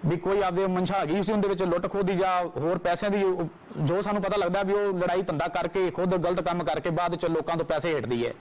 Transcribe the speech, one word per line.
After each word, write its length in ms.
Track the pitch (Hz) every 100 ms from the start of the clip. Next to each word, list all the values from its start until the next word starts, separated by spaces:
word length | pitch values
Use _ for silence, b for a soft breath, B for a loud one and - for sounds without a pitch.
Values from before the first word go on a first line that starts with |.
| 160
ਵੀ 120 | 170
ਕੋਈ 240 | 190 202
ਆਪਦੇ 260 | 190 175 190
ਮਨਸ਼ਾ 320 | 185 180 196
ਹੈਗੀ 240 | 151 190
ਸੀ 80 | 190
ਉਹਦੇ 160 | 214 202
ਵਿੱਚ 160 | 185
ਲੁੱਟ 280 | 185 170 185
ਖੋਹ 120 | 196
ਦੀ 100 | 190
ਜਾਂ 460 | 185 190 180 170 -
ਹੋਰ 180 | 160 180
ਪੈਸਿਆਂ 340 | 175 175 208
ਦੀ। 120 | 202
ਉਹ, 240 | 190 180 170 - - -
ਜੋ 240 | 151 180
ਸਾਨੂੰ 200 | 202 208
ਪਤਾ 160 | 185 208
ਲੱਗਦਾ 260 | 175 196
ਵੀ 100 | 190
ਉਹ 240 | 202 202 180
ਲੜਾਈ 220 | 175 180
ਧੰਦਾ 260 | 190 151 170
ਕਰਕੇ, 440 | 175 170 190 180
ਖੁਦ 240 | - 180 185
ਗਲਤ 260 | 170 180
ਕੰਮ 220 | 175 175
ਕਰਕੇ 260 | 165 156 175
ਬਾਅਦ 260 | 165 175 175
ਚ 100 | 170
ਲੋਕਾਂ 320 | 165 147 165
ਤੋਂ 80 | 165
ਪੈਸੇ 300 | 156 170 151
ਹੇਠਦੀ 320 | 113 120 117
ਹੈ। 60 | -